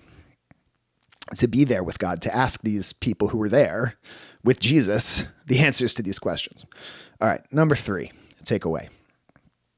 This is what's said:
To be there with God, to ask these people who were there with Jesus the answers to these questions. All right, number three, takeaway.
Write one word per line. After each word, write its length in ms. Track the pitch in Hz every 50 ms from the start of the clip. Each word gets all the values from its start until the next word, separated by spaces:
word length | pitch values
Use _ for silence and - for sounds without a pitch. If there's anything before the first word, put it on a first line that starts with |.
| _ _ - - - _ _ _ _ _ _ _ _ _ _ _ _ _ _ _ _ _ _ - - - -
To 120 | - 123 117
be 160 | 107 131 147
there 180 | 131 113 92 92
with 160 | 82 - -
God, 220 | 90 90 87 85 -
to 140 | 113 104
ask 240 | 120 131 120 - -
these 320 | - 110 104 101 92 - -
people 360 | - - 127 104 - 104 101
who 100 | 123 110
were 100 | 107 104
there 460 | 107 139 131 82 80 110 123 120 - _ _ - - - - - - _ -
with 180 | 117 127 -
Jesus 640 | - 117 151 156 117 92 104 117 - - - - - - - _ -
the 140 | 131 131 127
answers 340 | 160 143 131 - 123 110 -
to 80 | - 107
these 160 | 95 95 -
questions. 480 | - 98 82 - - - - - - - - - - - - - - - _ -
All 80 | - 110
right, 120 | 90 - - -
number 240 | 131 151 160 156 143
three, 380 | - - - 98 85 64 - - - - - - _ -
takeaway. 440 | - 117 101 - 85 80 69 - - - _ _ _ _ _ _ _ _ _ _ _ _ _ _ _ _